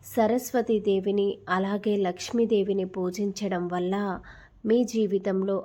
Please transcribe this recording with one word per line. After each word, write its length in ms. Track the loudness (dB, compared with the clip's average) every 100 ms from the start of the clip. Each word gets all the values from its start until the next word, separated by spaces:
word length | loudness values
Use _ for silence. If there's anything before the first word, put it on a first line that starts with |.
సరస్వతీదేవిని 1200 | -6 0 2 2 0 -2 2 2 2 0 2 0 0 -2 -2
అలాగే 440 | 0 0 0 0 0
లక్ష్మీదేవిని 880 | 0 -2 -4 0 2 2 2 0 -2
పూజించడం 800 | -2 -4 -2 -4 -2 -4 -2 -2
వల్ల 280 | -2 -2 -2 -2 -6 -10 -20 -20 -8 2
మీ 140 | 2
జీవితంలో 720 | 2 0 0 0 0 -2 0 -2